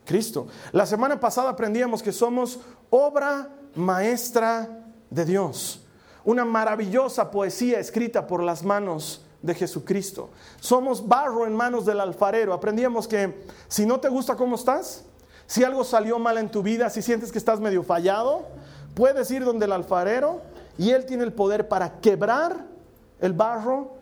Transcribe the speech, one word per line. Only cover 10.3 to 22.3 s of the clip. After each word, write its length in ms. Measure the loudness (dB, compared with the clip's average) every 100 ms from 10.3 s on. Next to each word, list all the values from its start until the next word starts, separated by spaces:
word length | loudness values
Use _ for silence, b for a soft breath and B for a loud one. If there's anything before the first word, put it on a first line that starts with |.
| B B B
Somos 480 | 2 2 2 -2 2
barro 400 | 2 2 -2 -2
en 80 | 0
manos 300 | 0 0 0
del 140 | 0
alfarero. 540 | 0 0 2 2 0
Aprendíamos 540 | 0 -2 0 0 -2 -2
que 360 | 0 -2 -4 B B B
si 180 | 0 2
no 140 | 2
te 80 | 0
gusta 280 | -2 -2 0
cómo 200 | 0 0
estás, 480 | 0 0 -2 -14 -20 -20 B B B
si 160 | 2
algo 200 | 2 2
salió 360 | 2 2 2 0
mal 180 | 0 0
en 120 | -2
tu 120 | -2
vida, 280 | 0 0 0
si 120 | -2
sientes 300 | 0 0 -2
que 80 | -2
estás 200 | 0 0
medio 220 | 2 0
fallado, 640 | 2 2 2 2 0 -2 -4 -16 B B B
puedes 380 | 4 4 4 0
ir 120 | 0
donde 220 | 0 2 2
el 60 |
alfarero 720 | 0 0 0 2 2 0 -2 -10 B B -2
y 140 | 4
él 140 | 4 2
tiene 180 | -2
el 100 | -2
poder 340 | 2 2 2 0
para 320 | 0 -2 2
quebrar 680 | 2 4 2